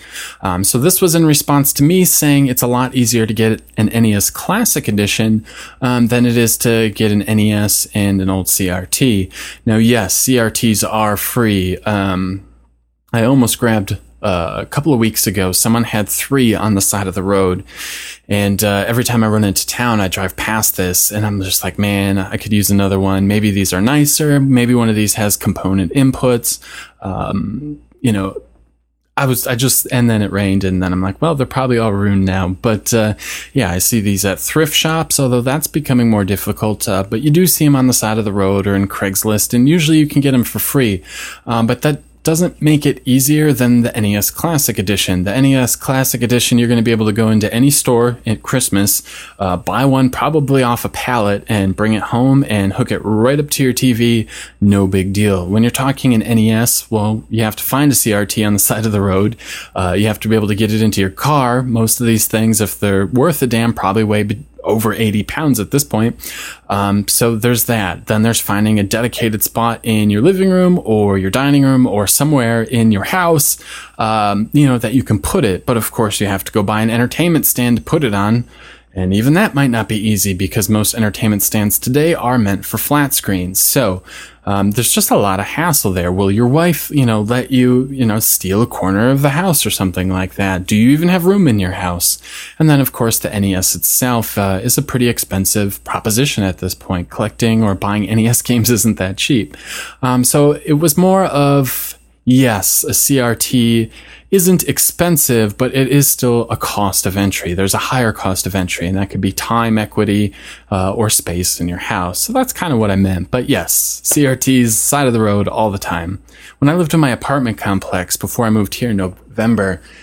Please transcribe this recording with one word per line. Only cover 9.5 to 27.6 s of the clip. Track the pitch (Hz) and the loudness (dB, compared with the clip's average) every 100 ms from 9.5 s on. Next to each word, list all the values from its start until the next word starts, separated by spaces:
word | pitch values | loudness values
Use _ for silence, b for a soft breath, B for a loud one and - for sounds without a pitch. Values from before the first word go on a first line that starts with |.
| B | B
Now, | 120 110 | 0 2
yes, | 113 120 92 | 4 2 0
C | - - 127 | -2 0 2
R | 113 | 0
Ts | - 113 104 | 0 0 0
are | 107 110 107 101 | -2 0 0 -2
free. | - 123 110 98 92 92 | -2 0 2 2 0 -4
Um, | 107 104 98 90 92 95 - _ _ _ _ _ _ | -2 -2 0 -2 -4 -8 -12 _ _ _ _ _ _
I | 117 | 0
almost | 113 139 113 - | 2 4 2 0
grabbed, | 120 110 101 98 - _ | 0 0 -2 -6 -10 _
uh, | 101 90 82 52 | -2 -2 -2 -6
a | 110 | -6
couple | 143 151 | -2 0
of | 120 | 2
weeks | 113 - - | 2 0 -2
ago, | 98 92 | 0 0
someone | 90 113 117 | 0 2 0
had | 117 110 101 | 0 -2 -4
three | - - 135 117 | -6 -2 0 2
on | 95 107 | 2 0
the | 98 | 0
side | - 101 95 | 0 -2 -4
of | |
the | 90 | -4
road. | 95 98 92 92 - B B B B B - | 0 2 2 -2 -6 B B B B B -4
And, | 101 101 98 | -2 0 0
uh, | 104 101 98 | 0 0 0
every | 120 | -2
time | 117 120 | 0 0
I | 110 | 2
run | 107 | 2
into | 104 92 - | 0 -2 -4
town, | - 123 110 | -2 0 0
I | 92 | -2
drive | 98 92 - | -4 -6 -6
past | - 110 104 - | -4 -2 -2 -2
this | 90 90 - | -2 -2 -2
and | 107 107 | -2 -2
I'm | 101 | -2
just | 95 - | -4 -4
like, | 110 104 | -4 -2
"Man, | 101 101 98 98 | 0 0 0 -2
I | 92 110 | -4 -8
could | 107 | -2
use | 104 98 | -2 2
another | 98 98 98 | 2 2 0
one. | 95 95 98 | 0 0 0
Maybe | 107 107 | 2 0
these | 98 95 | 0 0
are | 90 | 0
nicer. | 113 147 143 - 151 143 | 2 2 2 0 2 2
Maybe | 135 127 120 | 4 2 2
one | 123 113 | 2 2
of | |
these | 107 104 | 2 0
has | - 104 - | 0 -2 -2
component | - 95 92 95 87 | -4 -2 -2 -2 0
inputs." | 139 135 131 127 120 - - B B B _ | 2 0 2 0 0 -2 -8 B B B _
Um, | 98 92 95 - 101 107 | -8 -6 -4 -4 -6 -8